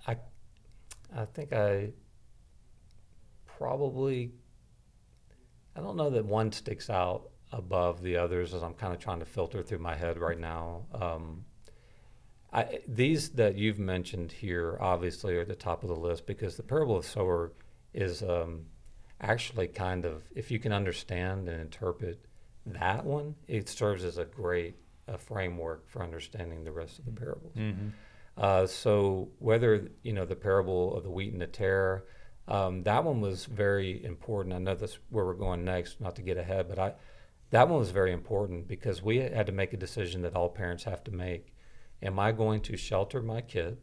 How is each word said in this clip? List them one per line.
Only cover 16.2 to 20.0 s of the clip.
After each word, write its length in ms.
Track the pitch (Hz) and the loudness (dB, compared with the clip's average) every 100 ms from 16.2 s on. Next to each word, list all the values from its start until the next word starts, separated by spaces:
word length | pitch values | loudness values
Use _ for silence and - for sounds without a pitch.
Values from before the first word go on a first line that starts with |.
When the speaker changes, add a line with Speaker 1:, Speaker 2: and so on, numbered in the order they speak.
| - | -4
Speaker 1:
because 300 | 98 101 - | -6 -6 -6
the 60 | |
parable 340 | - 139 143 101 | -2 0 2 2
of 80 | |
sower 480 | 85 - 92 87 85 - - - - | 0 0 2 2 0 -6 -20 -20 -10
is, 300 | - 95 85 | -2 -2 -2
um, 440 | 101 87 85 82 82 - - - - - | 0 0 0 -6 -10 -16 -18 -18 -20 -4
actually 480 | 101 117 - 117 90 | 2 2 0 0 0
kind 360 | - 92 92 | 0 0 0